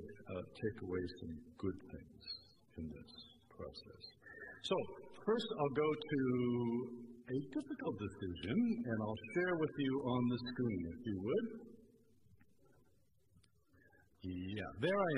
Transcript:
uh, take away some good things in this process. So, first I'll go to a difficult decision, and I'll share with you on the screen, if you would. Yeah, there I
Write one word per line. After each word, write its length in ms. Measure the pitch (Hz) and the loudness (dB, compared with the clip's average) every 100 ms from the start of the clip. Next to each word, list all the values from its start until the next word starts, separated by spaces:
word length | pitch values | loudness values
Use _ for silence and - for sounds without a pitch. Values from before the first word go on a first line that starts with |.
| - - - 92 | -8 -12 -8 -6
uh, 80 | - - | -6 -4
take 180 | 110 98 | -4 -2
away 160 | 95 90 87 - | -2 -2 -2 -6
some 200 | 82 80 - - | -8 -8 -12 -4
good 220 | 98 - - | -2 -2 -8
things 340 | - - - - - - - - - | -14 -14 -16 -12 -12 -14 -20 -16 -10
in 80 | 78 | -8
this 180 | 73 - - - - - | -8 -14 -18 -18 -20 -18
process. 540 | - - - - - - - - - - - | -12 -10 -12 -16 -16 -18 -18 -18 -14 -14 -8
So, 160 | - 185 - - - - | 0 2 0 -6 -14 -2
first 240 | - 233 - - | 2 2 2 2
I'll 160 | 143 | 4
go 160 | 135 151 | 6 6
to 320 | 151 - 143 131 123 123 120 117 120 - - 117 - - | 4 2 4 6 6 6 4 4 2 0 -6 -12 -14 -2
a 60 | 131 - | -2 0
difficult 480 | 302 - 285 - 101 | -4 -4 -4 -4 -2
decision, 600 | 101 - 92 85 - 165 | -4 -2 -4 -2 0 4
and 360 | 240 220 240 110 | 4 2 0 0
I'll 220 | 107 107 - | 0 -2 -2
share 240 | 175 185 175 | 0 2 4
with 160 | 151 - | 2 2
you 240 | 135 135 | 2 2
on 240 | 131 123 120 | 4 4 4
the 100 | 123 - | 2 -2
screen, 280 | - 123 95 85 | 0 0 0 -2
if 80 | 80 113 | -4 -2
you 100 | 95 | 0
would. 220 | 101 185 233 - - - - - - - - - - _ - - _ _ _ _ _ - - _ _ - - - - _ 92 | 2 2 0 -4 -12 -18 -20 -20 -20 -20 -20 -20 -20 _ -20 -20 _ _ _ _ _ -20 -20 _ _ -20 -20 -20 -20 _ -6
Yeah, 440 | 90 92 104 85 92 | -4 -2 -2 -2 0
there 160 | 151 202 | 2 4
I 120 | 180 | 4